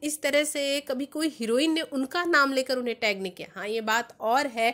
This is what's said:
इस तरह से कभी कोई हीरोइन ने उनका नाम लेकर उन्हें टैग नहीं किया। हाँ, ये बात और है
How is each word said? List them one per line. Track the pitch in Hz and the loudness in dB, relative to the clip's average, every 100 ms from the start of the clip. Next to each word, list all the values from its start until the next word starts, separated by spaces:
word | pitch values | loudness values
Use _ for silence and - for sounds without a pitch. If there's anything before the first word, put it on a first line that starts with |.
इस | 294 294 | -6 -2
तरह | 285 285 | 0 2
से | 294 294 277 285 | 2 0 0 -2
कभी | 285 262 277 | -2 -6 -4
कोई | 302 311 | -2 -2
हीरोइन | - 220 240 320 | -2 0 2 2
ने | 320 | 0
उनका | 311 277 269 349 | -2 -4 -2 -2
नाम | 349 311 277 | 2 4 4
लेकर | 262 262 254 | 2 0 0
उन्हें | 240 226 | -2 -2
टैग | 220 196 | 0 0
नहीं | 190 | -4
किया। | 180 151 | -8 -14
हाँ, | 190 202 | -10 -6
ये | 226 | -4
बात | 220 226 233 - | 0 0 -2 -4
और | 220 254 285 | 0 2 0
है | 226 226 | 0 0